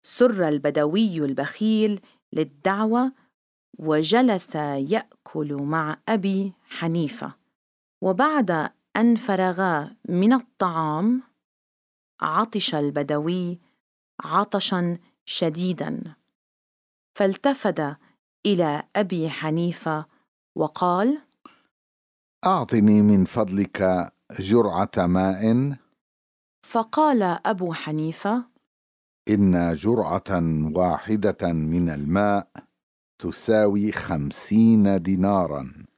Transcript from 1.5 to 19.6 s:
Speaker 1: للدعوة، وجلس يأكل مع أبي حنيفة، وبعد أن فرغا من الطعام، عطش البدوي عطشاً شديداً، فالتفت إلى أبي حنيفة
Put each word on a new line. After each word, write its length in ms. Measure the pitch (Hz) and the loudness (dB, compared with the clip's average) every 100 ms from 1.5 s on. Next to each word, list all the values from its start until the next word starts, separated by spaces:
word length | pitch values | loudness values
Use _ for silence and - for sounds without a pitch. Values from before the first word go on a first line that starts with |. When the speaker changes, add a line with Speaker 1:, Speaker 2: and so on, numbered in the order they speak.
| - 214 220 214 202 _ _ _ | -4 0 2 0 -2 _ _ _
Speaker 1:
للدعوة، 800 | 156 151 _ 190 196 220 233 262 262 _ _ _ _ _ - | -4 -4 _ -4 -2 0 0 -2 -4 _ _ _ _ _ -8
وجلس 760 | 156 156 156 226 254 190 - 156 | 0 0 2 4 4 2 -2 -4
يأكل 960 | 147 139 139 214 - _ - 156 147 | -4 -4 -2 -4 -4 _ -10 -6 -6
مع 480 | 143 143 160 151 156 - | -4 -2 -2 -4 -6 -2
أبي 440 | 220 190 190 196 - _ | -2 0 -2 -4 -8 _
حنيفة، 680 | - 165 165 147 113 - - _ _ _ _ _ _ | -6 -2 -2 -2 -6 -14 -14 _ _ _ _ _ _
وبعد 720 | 185 185 285 302 196 165 147 _ _ - | -2 2 2 2 0 0 -4 _ _ 2
أن 180 | 233 226 | 4 2
فرغا 800 | - 190 185 175 190 156 147 - - | 0 0 0 0 0 -2 -4 -12 -4
من 240 | 180 202 | 2 4
الطعام، 920 | 262 240 _ 185 165 156 151 208 254 - _ _ _ _ _ _ _ _ _ | 2 0 _ -4 -2 -2 -2 0 -2 -6 _ _ _ _ _ _ _ _ _
عطش 540 | 156 165 220 214 - 156 | -4 -2 -2 -2 -2 -2
البدوي 840 | 147 147 143 147 156 180 175 175 _ _ _ _ _ _ | -2 -2 -2 -2 0 -2 -4 -8 _ _ _ _ _ _
عطشاً 760 | 156 170 208 202 - 185 175 170 _ _ - | -2 -2 0 -2 -2 -2 -2 -4 _ _ -10
شديداً، 920 | - 165 156 185 175 151 156 - 151 _ _ _ _ _ _ _ _ _ - | -2 -2 -2 -4 -4 -6 -8 -10 -18 _ _ _ _ _ _ _ _ _ -2
فالتفت 800 | 196 190 277 277 208 170 147 147 _ _ _ _ 208 | -2 0 -2 0 -2 -2 -4 -6 _ _ _ _ -2
إلى 380 | 185 160 147 - 196 | 2 2 -2 -4 -4
أبي 340 | 196 175 156 | -2 -2 -4
حنيفة 760 | 139 156 160 | -4 -4 -2